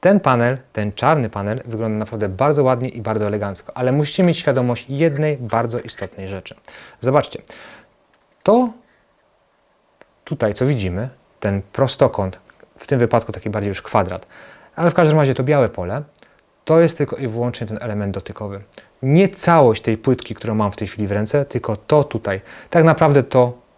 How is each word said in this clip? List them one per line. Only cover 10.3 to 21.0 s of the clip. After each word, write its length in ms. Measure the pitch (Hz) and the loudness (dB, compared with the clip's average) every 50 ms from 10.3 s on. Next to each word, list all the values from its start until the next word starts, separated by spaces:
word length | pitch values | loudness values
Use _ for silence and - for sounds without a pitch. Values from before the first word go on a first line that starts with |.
| 160 - - 107 101 | -4 -2 -2 -2 0
co 120 | - 127 | 0 0
widzimy, 420 | 135 147 120 98 92 87 92 117 131 - _ _ _ _ _ | 0 0 0 -2 -4 -4 -4 -6 -8 -10 _ _ _ _ _
ten 220 | - 104 98 98 98 - _ | -4 -2 -2 -2 -4 -6 _
prostokąt, 680 | - 135 127 - - 143 127 - - 98 95 - - _ _ _ _ - _ _ _ | 0 0 0 2 2 2 2 2 -2 -4 -4 -6 -10 _ _ _ _ -20 _ _ _
w 80 | - | -6
tym 120 | - 143 127 | -2 0 2
wypadku 340 | 120 117 - 117 - - 107 | 2 2 2 0 0 -2 -12
taki 180 | - - 113 | -8 -8 -6
bardziej 180 | 104 107 101 101 | -4 -4 -4 -4
już 140 | 95 - - | -6 -6 -10
kwadrat, 440 | - - 113 98 92 90 87 - _ - - - - - - - - _ | -2 0 0 0 0 -4 -10 -14 _ -20 -20 -20 -20 -20 -20 -20 -20 _
ale 140 | - 165 175 | 0 0 0
w 40 | 165 | 2
każdym 240 | 180 170 151 156 156 | 4 4 4 4 4
razie 160 | 147 135 131 | 4 2 2
to 80 | - 127 | 0 0
białe 260 | 131 151 143 127 104 | 0 2 2 2 0
pole, 340 | - - 90 87 101 131 147 _ _ _ _ _ _ _ _ _ _ _ _ | 0 -4 -6 -6 -6 -8 -8 _ _ _ _ _ _ _ _ _ _ _ _
to 160 | - 156 165 | 2 4 4
jest 180 | 170 160 165 - | 4 4 2 -2
tylko 180 | 147 - - | -4 -4 -4
i 120 | - 139 123 | -6 -6 -6
wyłącznie 380 | 110 117 120 123 117 - 117 | -4 -4 -4 -4 -4 -6 -8
ten 120 | 107 107 107 | -8 -8 -8
element 340 | - 120 104 104 101 98 95 | -8 -6 -4 -4 -4 -4 -4
dotykowy. 460 | 98 - - - - 110 101 98 98 101 _ _ - - _ _ _ - | -6 -10 -12 -12 -10 -10 -10 -10 -12 -16 _ _ -20 -20 _ _ _ 0
Nie 260 | 131 143 170 196 190 | 2 4 4 4 4
całość 540 | 196 - - - 170 165 143 120 110 - - | 0 -2 0 4 6 6 6 6 4 4 0
tej 140 | - 110 | -2 -2
płytki, 380 | 107 - - 127 120 - - 110 | 0 2 0 0 0 -2 -12 -12
którą 200 | - - 113 110 | -10 -6 -4 -2
mam 180 | 107 107 101 98 | 0 0 -2 -2
w 40 | |
tej 120 | - 107 98 | -4 -8 -8
chwili 180 | - - | -6 -6